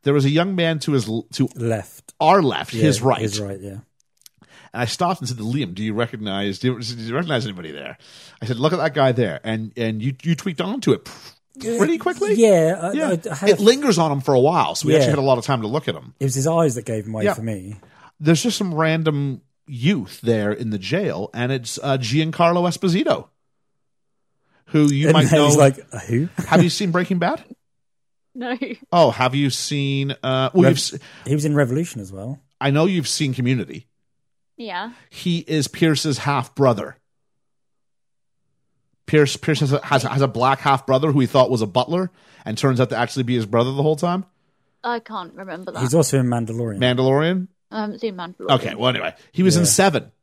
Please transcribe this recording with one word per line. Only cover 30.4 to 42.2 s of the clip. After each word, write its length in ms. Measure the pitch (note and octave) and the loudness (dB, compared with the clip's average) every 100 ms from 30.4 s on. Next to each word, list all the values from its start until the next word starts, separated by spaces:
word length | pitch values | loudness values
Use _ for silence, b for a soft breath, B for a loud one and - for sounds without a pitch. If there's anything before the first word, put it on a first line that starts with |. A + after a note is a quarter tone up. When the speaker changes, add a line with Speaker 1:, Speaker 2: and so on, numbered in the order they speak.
| C3 | 0
Speaker 1:
well, 120 | F#3 | 4
Speaker 2:
Rev-, 60 | C3+ | 4
Speaker 1:
you've 40 | C3 | 4
s-, 200 | - - B B A#2+ | -4 -10 B B -4
Speaker 2:
he 80 | |
was 100 | D3 D3+ | -2 2
in 80 | |
Revolution 460 | D3 B2+ C3+ E3+ A2 | 2 0 -2 -4 -8
as 100 | F#2+ | -14
well. 280 | F#2+ A2 C#3+ _ _ | -12 -12 -14 _ _
Speaker 1:
I 100 | C#3 | 0
know 120 | C#3+ F3 | 2 2
you've 220 | F#3 C#3+ | 0 -2
seen 240 | - D3 | -4 -4
Community. 540 | B2+ B2 B2+ D#2+ - _ _ _ _ _ _ _ - | -2 -2 -2 -4 -12 _ _ _ _ _ _ _ -16
Speaker 3:
Yeah. 340 | A3+ F3+ A3 A#3+ _ | -10 -10 -10 -14 _
Speaker 1:
He 280 | - F3+ E3+ | -8 -6 -6
is 280 | - D#3 C3 | -4 -4 -4
Pierce's 520 | - E3 C#3+ D#3 C3 | 0 0 2 -2 -4
half 360 | D3 C#3 A#2+ | -2 -2 -4
brother. 420 | - C#3 G#2 D2 - _ _ _ _ _ _ _ _ _ _ _ _ _ _ _ _ _ _ _ _ - | 2 2 2 -6 -14 _ _ _ _ _ _ _ _ _ _ _ _ _ _ _ _ _ _ _ _ 0
Pierce, 300 | D3+ C#3 - | 2 2 0
Pierce 240 | - D3 | -4 0
has 120 | C#3+ | 0
a, 120 | C#3+ | 0
has, 180 | - C#3+ | 2 0
has 200 | - C#3 | 0 0
a 60 | C#3 | 0
black 320 | A2+ B2+ C3+ | 2 0 2
half 260 | C#3+ C3 - | 2 0 2
brother 260 | C3 D3+ | 2 4
who 80 | C#3+ | 2
he 60 | B2 | 4
thought 240 | C#3 A#2+ | 4 4
was 100 | A#2+ | 2
a 40 | G#2+ | 0
butler 440 | B2+ B2+ E3+ F#3 b | 0 0 -2 -4 b